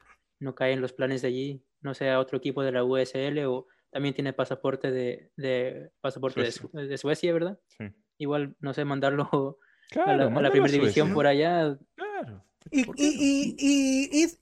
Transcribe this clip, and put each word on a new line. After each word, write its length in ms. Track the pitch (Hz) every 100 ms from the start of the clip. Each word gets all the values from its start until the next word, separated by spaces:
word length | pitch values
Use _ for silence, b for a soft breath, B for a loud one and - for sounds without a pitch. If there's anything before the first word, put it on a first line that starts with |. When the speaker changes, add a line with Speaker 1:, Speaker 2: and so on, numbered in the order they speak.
| _ _ _ _
Speaker 1:
no 160 | 135
cae 200 | 127 131
en 80 | 131
los 100 | 127
planes 300 | - 131 131
de 60 | 127
allí? 340 | 123 139 135 - _
No 140 | 143
sé, 160 | 131 139
a 100 | 131
otro 160 | 131 135
equipo 260 | 139 135
de 100 | 135
la 120 | 127
U 140 | 123 131
S 280 | 127 131 135
L 200 | 147 139
o 200 | 123 - _ _
también 260 | 139 143
tiene 200 | 135 139
pasaporte 560 | 135 131 135 135 131 139
de, 400 | 127 123 - - -
de, 520 | 135 127 127 135 147 _
pasaporte 400 | 135 131 131 127
de 100 | 120
Speaker 2:
Suecia. 280 | - - 160
Speaker 1:
Su-, 60 | 139
de 100 | 139
Suecia, 340 | 143 151 175
¿verdad? 260 | 170 170 202 _ -
Speaker 2:
Sí. 80 | 107 - _ _
Speaker 1:
Igual, 360 | 143 147 139 -
no 140 | 147
sé, 100 | 135
mandarlo 760 | 147 139 135 143 143 147 135 156 _ _ _
Speaker 2:
Claro, 220 | - 370
Speaker 1:
a 60 | 139
la, 60 |
a 20 | 135
la 40 |
Speaker 2:
mándalo 180 | 123 143
a 20 |
Speaker 1:
primera 220 | 135 135
división 340 | 143 139 123 151
Speaker 2:
Suecia. 80 |
Speaker 1:
por 120 | 175 143
allá. 520 | 139 160 175 156 139 -
Speaker 2:
Claro. 500 | - 392 403 247 98 - _ -
Speaker 3:
Y, 140 | 294
Speaker 2:
¿Por 120 | 254 -
qué 60 |
Speaker 3:
y, 40 | 294
Speaker 2:
no? 80 | 294
Speaker 3:
y, 380 | 277 277 285 -
y, 640 | 277 285 269 262 277 294
y, 20 | 330 -